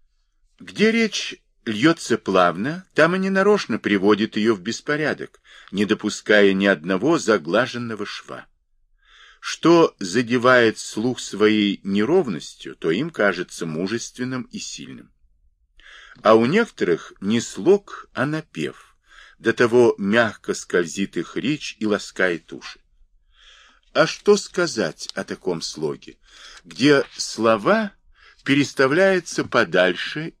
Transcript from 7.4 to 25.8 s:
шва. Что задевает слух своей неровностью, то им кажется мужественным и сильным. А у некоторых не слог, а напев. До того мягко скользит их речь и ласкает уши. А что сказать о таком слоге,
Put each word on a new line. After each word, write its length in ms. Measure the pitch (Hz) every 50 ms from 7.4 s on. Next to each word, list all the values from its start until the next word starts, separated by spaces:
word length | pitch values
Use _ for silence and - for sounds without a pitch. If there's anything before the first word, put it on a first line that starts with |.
| 76 82 92 113 127 123 - 120 120 113 110 101 104
шва. 420 | - - - - - 65 62 - _ _ _ _ _ _ _ _ _ _ _ _ _ _ _ - - _ _
Что 560 | - - - - - 160 170 165 160 - _ -
задевает 800 | 101 90 90 123 123 110 123 123 117 127 127 123 117 110 104 -
слух 400 | - - - 107 110 127 120 -
своей 640 | - - - 98 107 107 107 107 101 101 90 -
неровностью, 920 | - 98 98 104 107 127 170 190 156 117 85 71 - - - - - 67 65
то 140 | - - 82
им 180 | 82 110 156 170
кажется 560 | - - 104 101 85 90 85 - - - 87
мужественным 800 | 82 78 80 92 95 113 117 - - - - 123 127 131 127 117 -
и 60 | - 87
сильным. 520 | - - - - 67 - - - - _ _ _ _ _ _ _ _ _ _ _ _ _ _ _ - - - - - - - -
А 120 | - 104 113
у 100 | 113 117
некоторых 720 | 131 180 226 233 - - - 104 87 82 78 - - - -
не 180 | 95 101 117 117
слог, 720 | 117 - - 98 101 165 202 202 _ - - - - _
а 140 | - - 127
напев. 720 | 147 156 156 - _ - 82 73 64 - - - _ _ _ _ _ _ - - _ _ _
До 160 | - 113 113
того 400 | - 127 110 117 123 120 113 -
мягко 560 | - 98 98 107 120 117 104 - - - -
скользит 640 | 92 - - - - 90 87 78 - 98 98 - -
их 220 | 87 80 - - 87
речь 380 | - 131 151 143 - - - -
и 80 | 107
ласкает 640 | 107 101 92 - - - - 92 90 85 78 _ -
уши. 280 | - 62 - - - _ _ _ _ _ _ _ _ _ _ _ _ _ _ - - _ _ _ _ _ _ _ -
А 120 | 131 160
что 300 | 156 - - - 208 208
сказать 720 | 196 - - - 185 175 151 123 110 90 78 - - - - -
о 100 | - 95
таком 380 | - 95 - - 92 85 82
слоге, 560 | - - - 78